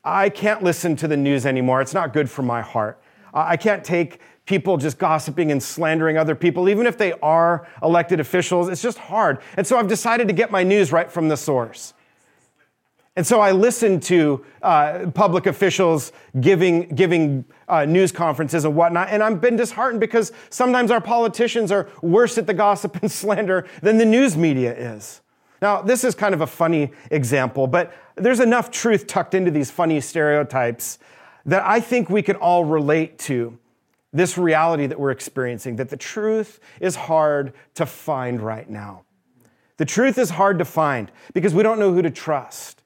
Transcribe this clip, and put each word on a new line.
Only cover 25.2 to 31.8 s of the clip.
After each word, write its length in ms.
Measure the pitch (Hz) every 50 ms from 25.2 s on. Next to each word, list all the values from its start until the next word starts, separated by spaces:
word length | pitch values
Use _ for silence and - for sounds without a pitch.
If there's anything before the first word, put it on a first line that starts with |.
| _ _ _ _ _ _ _ _
Now, 200 | 196 202 208 190
this 220 | 175 196 254 226 -
is 100 | 254 196
kind 200 | - 214 202 196
of 80 | 147
a 60 | 160
funny 440 | - - - 165 165 170 151 147 - - - - -
example, 580 | 156 156 131 113 139 139 127 123 - 135 135
but 260 | 131 123 175 170 170 - - - _ _
there's 260 | - 180 240 254 220
enough 280 | 254 226 247 240 226 -
truth 380 | - - - 233 220 - -
tucked 260 | - - 196 170 - -
into 160 | 190 185 180
these 220 | 151 147 139 123
funny 300 | - - 170 165 160 147
stereotypes 1000 | 131 - - 165 151 151 147 147 143 - 127 131 123 120 117 - - - - _ _ - - - - - _ _ _
that 200 | - 165 190 -
I 140 | 180 208
think 300 | 233